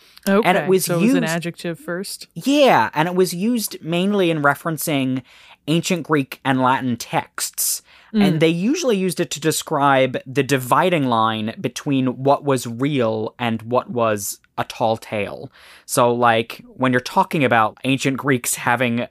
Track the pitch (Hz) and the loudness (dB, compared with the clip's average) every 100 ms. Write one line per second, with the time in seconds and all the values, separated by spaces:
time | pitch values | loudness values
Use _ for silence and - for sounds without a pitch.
0 | _ - - 196 226 185 151 190 170 175 | _ -8 0 2 4 2 2 0 0 0
1 | 214 269 160 165 165 - 175 160 - 175 | 2 2 0 -4 -6 -8 -8 -8 -8 -10
2 | 202 - - - 254 285 262 151 107 147 | -10 -14 -16 -8 0 4 6 6 2 0
3 | 165 180 180 175 214 247 208 - 156 170 | 0 2 0 0 -2 -2 -4 -8 -4 0
4 | 190 208 175 160 143 139 170 156 - 139 | 0 2 2 2 0 0 -4 -4 -2 -2
5 | 131 131 - - - - - 170 - 180 | 0 -4 -6 -20 -20 -14 -2 -2 0 -4
6 | 147 156 135 - 135 131 127 131 131 117 | 0 0 -2 -6 -2 0 2 0 -2 -4
7 | - 165 - - - - - - _ - | -4 -6 -6 -10 -10 -6 -6 -6 _ -20
8 | - 220 196 156 165 170 208 349 311 202 | -6 2 2 4 2 2 0 0 0 0
9 | 185 - 165 147 156 151 - 151 143 135 | 0 -2 -4 -2 -2 -2 -2 0 4 4
10 | 131 135 - 131 127 139 123 135 180 170 | 2 0 -4 -2 0 0 2 2 2 2
11 | 131 113 110 110 107 110 127 - 151 135 | 0 2 0 0 -6 -6 -8 -6 -2 0
12 | 131 120 135 143 143 131 120 117 139 143 | 0 0 0 2 2 -2 -2 -4 -2 0
13 | 110 110 110 - 120 113 110 123 - 120 | 0 -2 -6 -4 -2 -2 -2 -2 -2 -2
14 | 113 107 101 - _ - - - 117 113 | 0 0 -4 -10 _ -8 -8 -2 0 0
15 | - 110 98 - - _ - - - - | -4 -6 -6 -8 -16 _ -20 -20 -6 2
16 | 120 120 120 113 117 - - 190 127 123 | 2 4 4 4 0 -8 -14 -4 0 0
17 | - 196 190 175 127 117 107 - 127 135 | 0 0 0 2 2 4 2 -2 -2 0
18 | 139 127 131 127 - - - 120 127 117 | -2 -2 0 0 -2 -4 -2 0 0 -2
19 | 117 | -6